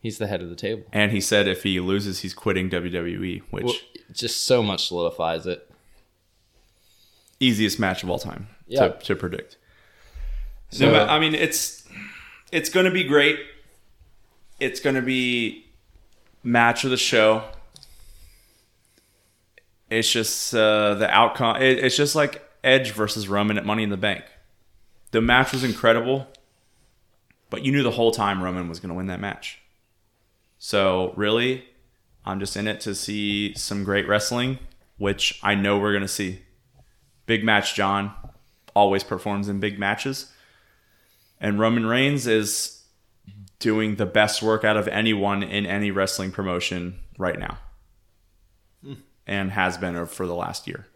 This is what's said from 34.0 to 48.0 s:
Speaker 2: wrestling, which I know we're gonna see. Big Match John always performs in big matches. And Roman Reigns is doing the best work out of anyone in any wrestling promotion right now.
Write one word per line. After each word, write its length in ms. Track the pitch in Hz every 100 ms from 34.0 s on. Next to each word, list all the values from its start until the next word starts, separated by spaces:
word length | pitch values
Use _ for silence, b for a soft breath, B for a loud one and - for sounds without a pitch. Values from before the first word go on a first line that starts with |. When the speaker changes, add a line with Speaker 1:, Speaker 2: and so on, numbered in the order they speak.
| -
Speaker 2:
wrestling, 520 | 104 - 120 127 131 - - _ -
which 420 | 101 101 - -
I 120 | 101 101
know 220 | 101 101
we're 160 | 104
gonna 140 | 101 95
see. 340 | - 95 92 - _ _ _ - _ _ _ -
Big 180 | 113
Match 320 | 110 104 104 -
John 380 | 98 98 101 - - - _ _ -
always 300 | - 101 98
performs 440 | - 95 107 101 101
in 100 | 98
big 180 | 104 101
matches. 540 | 98 107 139 135 - b b b b b b b b b b b
And 200 | - 101
Roman 260 | 110 117 110
Reigns 420 | 120 139 143 123
is 560 | 110 104 - - - _ _ _ _ - 101 98 _
doing 360 | 117 107 107 104
the 80 | 101
best 360 | 107 107 -
work 220 | 110 107
out 140 | 107 107
of 100 | 95
anyone 560 | 101 110 104 101 101
in 220 | 98 101 101
any 260 | 101 104
wrestling 400 | 95 95 - 95
promotion 680 | 92 98 87 - 90 87 92 - -
right 200 | 92 85
now. 200 | - - - - _ _